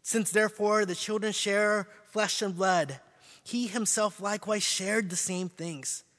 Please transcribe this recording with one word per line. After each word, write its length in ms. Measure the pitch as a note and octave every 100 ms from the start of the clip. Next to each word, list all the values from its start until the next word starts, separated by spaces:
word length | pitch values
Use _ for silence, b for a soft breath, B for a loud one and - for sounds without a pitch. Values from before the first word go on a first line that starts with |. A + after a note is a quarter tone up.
Since 300 | - A3+ G3
therefore 520 | G3+ G#3+ G#3 G#3 G#3+
the 120 | G3+ F3
children 360 | - G#3+ G#3+
share 560 | - G#3 G3+ G#3 G#3 F#3 B -
flesh 340 | G#3+ G#3 -
and 140 | G#3 F3
blood, 440 | F#3+ F3+ C#3+ C3+ - B B B
he 280 | - A#3+ A#3+
himself 500 | A3 G#3 - G#3+ -
likewise 460 | G3+ G#3 G3+ G#3+
shared 460 | - - F#3+ G#3+ G3
the 60 | F3+
same 320 | - F3+ F3+
things, 540 | - E3 D3 - - _